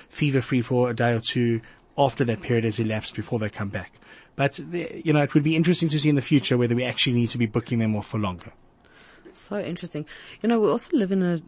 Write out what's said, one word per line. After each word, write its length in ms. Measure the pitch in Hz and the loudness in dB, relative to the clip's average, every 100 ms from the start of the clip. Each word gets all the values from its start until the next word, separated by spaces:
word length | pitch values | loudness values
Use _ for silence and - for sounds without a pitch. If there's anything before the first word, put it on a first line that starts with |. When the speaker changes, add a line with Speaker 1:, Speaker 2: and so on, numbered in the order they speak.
| - | -14
Speaker 1:
fever-free 520 | - 151 135 - 131 | -2 0 0 0 0
for 280 | 113 123 123 | 0 2 0
a 60 | 117 | 2
day 180 | 120 | 2
or 80 | 117 | 0
two 400 | - 127 120 117 - - _ - | -2 0 0 0 -4 -20 _ 2
after 280 | 139 - 127 | 2 2 0
that 160 | 107 | 0
period 240 | - 117 113 | 0 0 0
has 120 | 104 | 0
elapsed 380 | 110 107 - - | -2 -2 -6 -10
before 240 | 104 120 | -6 -4
they 100 | 104 | -4
come 200 | - 101 | -6 -8
back. 240 | 101 87 _ - - - - | -8 -12 _ -20 -20 -14 -2
But, 240 | 139 - | -2 -2
the, 400 | 151 175 - - 165 | -10 -8 -8 -6 2
you 80 | |
know, 100 | 151 | 2
it 100 | 143 | 4
would 100 | 156 | 2
be 120 | 147 160 | 2 2
interesting 320 | 165 180 165 | 2 2 2
to 120 | 147 | 2
see 100 | 147 | 2
in 60 | 143 | 2
the 60 | |
future 360 | - 147 - 127 | 4 2 4 2
whether 180 | 120 120 | 2 0
we 80 | |
actually 300 | 123 - 139 | -2 0 0
need 160 | 120 117 | 2 0
to 80 | 117 | 0
be 80 | 117 | 0
booking 340 | 120 - 120 | 0 -2 0
them 160 | 110 107 | 0 0
off 120 | 101 | -4
for 120 | 113 | -4
longer. 320 | 101 90 113 - _ _ _ - - - - | -4 -6 -12 -20 _ _ _ -20 -20 -20 -20
Speaker 2:
So 280 | - - 202 | -20 -10 -8
interesting. 480 | 180 175 170 151 151 - - - | -6 -8 -10 -12 -12 -16 -20 -6
You 80 | 220 | 0
know, 100 | 233 | 2
we 80 | 208 | 4
also 300 | 233 - 330 | 2 0 0
live 160 | 190 | 2
in 100 | 196 | 2
a, 180 | 180 170 | 2 0